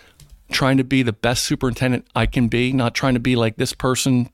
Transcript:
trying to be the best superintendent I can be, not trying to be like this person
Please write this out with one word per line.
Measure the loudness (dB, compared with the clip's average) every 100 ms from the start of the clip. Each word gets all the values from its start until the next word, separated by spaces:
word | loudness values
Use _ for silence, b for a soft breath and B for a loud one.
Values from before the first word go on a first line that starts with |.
| B B -20 -20 -8
trying | -2 2 2
to |
be | 2 0
the | 0
best | -2 -2 -2
superintendent | -2 -2 -2 0 0 -2 -2 -2
I | 0
can | 0 0
be, | 0 0
not | 0 -2 0
trying | 0
to | 0
be | 0 2
like | 0 0
this | -2
person | -2 -2 0 2 0 0